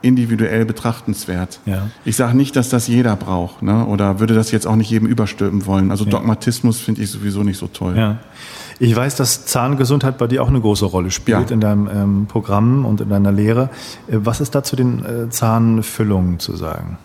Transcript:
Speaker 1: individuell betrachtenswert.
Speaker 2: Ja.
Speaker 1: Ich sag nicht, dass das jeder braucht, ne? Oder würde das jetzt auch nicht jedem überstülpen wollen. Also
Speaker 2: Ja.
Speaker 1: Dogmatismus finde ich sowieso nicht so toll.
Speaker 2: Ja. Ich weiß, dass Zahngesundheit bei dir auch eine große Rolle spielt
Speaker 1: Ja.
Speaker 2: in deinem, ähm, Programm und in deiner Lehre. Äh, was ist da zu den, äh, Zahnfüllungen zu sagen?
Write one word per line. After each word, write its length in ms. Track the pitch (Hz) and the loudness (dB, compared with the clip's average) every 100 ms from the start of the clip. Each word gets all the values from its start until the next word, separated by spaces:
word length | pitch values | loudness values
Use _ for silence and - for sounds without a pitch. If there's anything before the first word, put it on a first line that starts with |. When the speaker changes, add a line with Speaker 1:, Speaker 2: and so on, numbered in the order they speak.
Speaker 1:
individuell 640 | 127 127 117 110 110 110 113 | 4 4 2 0 2 2 0
betrachtenswert. 920 | 117 117 113 - 104 - 90 90 - - | -2 -4 -4 -6 -6 -4 -4 -6 -8 -6
Speaker 2:
Ja. 220 | 95 104 - - | -4 -6 -8 -6
Speaker 1:
Ich 100 | 110 | 0
sag 180 | 123 | 2
nicht, 220 | 123 139 135 | 2 2 0
dass 140 | 120 | 0
das 180 | 123 117 | 0 2
jeder 280 | 117 120 101 | 2 2 0
braucht, 460 | - 92 87 - | -2 -4 -4 -4
ne? 240 | - 107 113 | 0 0 0
Oder 340 | 101 101 98 | 0 0 2
würde 140 | 110 | 2
das 180 | 110 110 | 2 2
jetzt 140 | 110 - | -2 2
auch 100 | 110 | 0
nicht 140 | 107 | 2
jedem 180 | 110 110 | 0 2
überstülpen 580 | 117 104 - 101 98 95 | 0 -2 -2 -2 0 0
wollen. 240 | 95 95 | 2 2
Also 140 | 101 104 | 0 0
Speaker 2:
Ja. 60 | |
Speaker 1:
Dogmatismus 680 | 110 113 107 - 120 123 113 | 0 0 0 -2 0 0 0
finde 220 | - 104 | -4 -4
ich 80 | 107 | -4
sowieso 320 | 104 101 98 | -4 -4 -2
nicht 140 | 101 95 | -2 -2
so 80 | 92 | -8
toll. 280 | - 95 90 | -6 -2 0
Speaker 2:
Ja. 200 | 110 113 - - - - - - | 0 -2 -10 -20 -20 -18 -18 0
Ich 160 | 120 113 | 2 2
weiß, 200 | 135 139 | 0 0
dass 300 | 123 - - | -2 -2 -2
Zahngesundheit 720 | 127 123 139 123 143 135 131 | -2 0 0 2 2 0 0
bei 80 | 117 | 0
dir 140 | 127 | 2
auch 60 | 120 | 2
eine 100 | 131 | 2
große 240 | 107 101 101 | 2 2 0
Rolle 260 | 90 90 | 0 -2
spielt 380 | - - 110 123 | -4 -2 0 0
Speaker 1:
Ja. 40 | |
Speaker 2:
in 60 | 117 | 2
deinem, 260 | 104 104 101 | 2 2 0
ähm, 320 | 101 101 98 104 | 0 0 0 0
Programm 580 | 113 101 101 113 135 120 | -4 0 2 4 2 2
und 140 | 104 | -2
in 80 | 101 | 0
deiner 220 | 101 101 | 2 2
Lehre. 380 | 98 104 113 127 - - - - | 4 2 2 0 -6 -16 -16 -4
Äh, 100 | 110 | -2
was 180 | 107 117 | 0 -2
ist 140 | 143 139 | -2 -2
da 80 | |
zu 120 | 135 131 | -2 0
den, 300 | 123 120 120 | 0 0 -6
äh, 240 | 117 117 | -6 -6
Zahnfüllungen 1080 | - 113 113 113 113 107 - 104 95 90 85 | 0 2 4 4 2 -2 -2 0 2 0 -2
zu 160 | - 85 | -6 -6
sagen? 420 | 82 82 85 87 | -6 -8 -10 -12